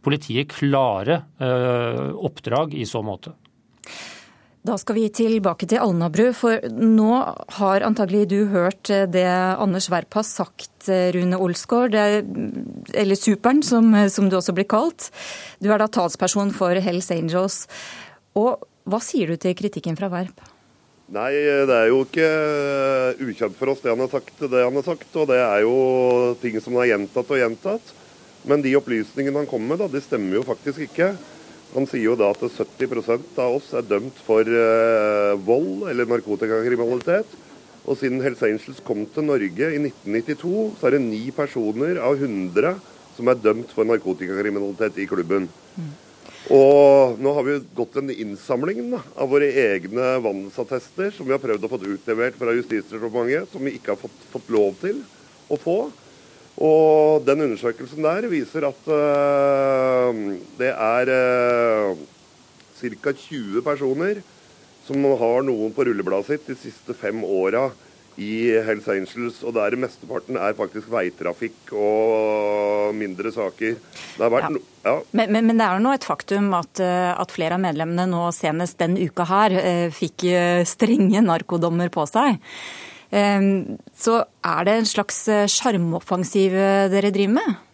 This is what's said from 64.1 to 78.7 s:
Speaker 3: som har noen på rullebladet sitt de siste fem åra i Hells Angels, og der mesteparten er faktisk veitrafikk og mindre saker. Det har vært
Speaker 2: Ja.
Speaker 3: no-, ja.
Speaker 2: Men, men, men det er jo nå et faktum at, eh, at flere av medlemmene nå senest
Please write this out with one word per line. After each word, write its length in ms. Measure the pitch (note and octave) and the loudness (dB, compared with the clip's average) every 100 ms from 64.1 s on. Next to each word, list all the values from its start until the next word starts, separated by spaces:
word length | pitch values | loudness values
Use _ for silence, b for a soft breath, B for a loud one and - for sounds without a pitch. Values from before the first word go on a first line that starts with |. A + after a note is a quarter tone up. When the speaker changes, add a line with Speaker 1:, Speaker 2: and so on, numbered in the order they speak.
| G#3 - B B B B - - | -6 -10 B B B B -20 -6
Speaker 3:
som 160 | C#3 | 0
har 400 | C#3 B2+ A#2 B2 C#3 | 2 2 2 2 0
noen 240 | A2+ A2 | -2 -2
på 120 | A2 A#2+ | 0 0
rullebladet 380 | G#2 F#2 F#2+ G2+ | 0 0 -2 -2
sitt 200 | - - | -6 -6
de 80 | B2+ | -12
siste 380 | A#2 - - | -14 -16 -14
fem 300 | A#2+ G2+ A2+ | -8 -6 -4
åra 480 | F#2+ F#2+ F#2+ A2+ C3+ - B B B - | -2 0 0 0 -2 -8 B B B -12
i 320 | G#2 A2 A#2+ A2+ | -8 -2 2 2
Hells 260 | A2 G#2+ G#2+ | 0 -4 -2
Angels, 500 | G2 F#2 A#2 A#2+ A2 | -4 -4 -8 -10 -8
og 140 | A#2+ A#2 | -6 -2
der 160 | G#2 B2 | -2 -2
mesteparten 560 | B2+ - - B2 - B2+ | -6 -8 -10 -10 -6 -4
er 180 | G2+ | -4
faktisk 380 | G#2+ G2 G#2+ G#2 | -2 -6 -8 -6
veitrafikk 800 | A2+ F2+ - E2+ F2 A2+ - - | -4 -4 -4 -8 -6 -10 -12 -10
og 1200 | G#2+ G#2 G#2+ A2+ A2 A2 G#2+ G#2 G#2 G#2 G#2 G#2 | -2 0 2 2 0 0 0 -2 -2 0 0 -2
mindre 380 | G#2+ G2+ F2+ G#2+ | -4 -8 -6 -8
saker. 460 | G#2+ G2 - A2 A2 B B - - | -4 -6 -4 -6 -6 B B -18 0
Det 20 | |
har 100 | A2+ | 2
vært 140 | B2 | 4
Speaker 2:
Ja. 60 | D3+ | 0
Speaker 3:
no-, 120 | C#3+ - - - | -6 -8 -4 -2
ja. 160 | C#3+ - | -2 -2
Speaker 2:
Men, 180 | A3 A3 | -2 2
men, 160 | G#3+ A3+ | 2 4
men 100 | A3+ | 4
det 80 | G#3+ | 2
er 140 | F#3 | 2
jo 60 | A#3+ | 2
nå 80 | C4+ | 0
et 80 | |
faktum 500 | - D#3+ - G3 G3+ | -2 -6 -2 0 2
at, 260 | F3+ D#3 - | 0 -2 -2
eh, 360 | F3+ F3+ F3+ F3+ | 0 2 0 -2
at 140 | F3+ | -4
flere 220 | - E3 | -4 -2
av 80 | F3+ | 0
medlemmene 440 | F#3 D3 D#3+ E3+ F#3 | 0 -2 -2 0 0
nå 180 | E3+ E3+ | 0 -2
senest 440 | E3+ D#3+ D#3+ F3 | -2 -2 -2 -4